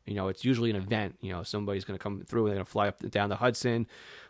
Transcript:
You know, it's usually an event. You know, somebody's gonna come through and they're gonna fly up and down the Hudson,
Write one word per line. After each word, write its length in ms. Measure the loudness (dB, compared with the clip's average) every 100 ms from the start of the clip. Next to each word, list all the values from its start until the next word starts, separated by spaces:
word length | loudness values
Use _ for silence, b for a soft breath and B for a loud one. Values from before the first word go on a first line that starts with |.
| -6
You 80 |
know, 140 | -2 -2
it's 180 | 0 2
usually 240 | 4 4
an 60 | 0
event. 420 | 0 0 0 -4
You 100 | -6
know, 100 | -6
somebody's 440 | -4 -4 -2 -2 -4
gonna 120 | -6
come 240 | -4 -6
through 220 | -2 2
and 60 | 2
they're 60 | 2
gonna 80 | -2
fly 240 | 0 0
up 120 | 0
and 80 | -2
down 200 | 2 2
the 80 | 2
Hudson, 500 | 2 2 2 2 0 B B B